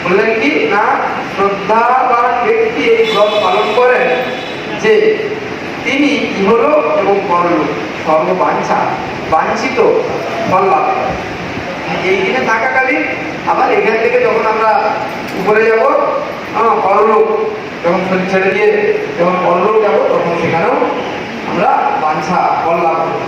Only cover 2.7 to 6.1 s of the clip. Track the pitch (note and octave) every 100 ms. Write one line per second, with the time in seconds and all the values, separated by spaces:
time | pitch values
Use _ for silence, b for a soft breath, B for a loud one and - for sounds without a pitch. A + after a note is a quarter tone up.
2.7 | - A#3+ A3+ A3 G#3+ G#3 G#3+ - G3+ G#3
3.7 | B3 B3 A#3+ E3+ E3 - - - - -
4.7 | - G#3+ G#3+ - - - - - - -
5.7 | - - C#4 C#4+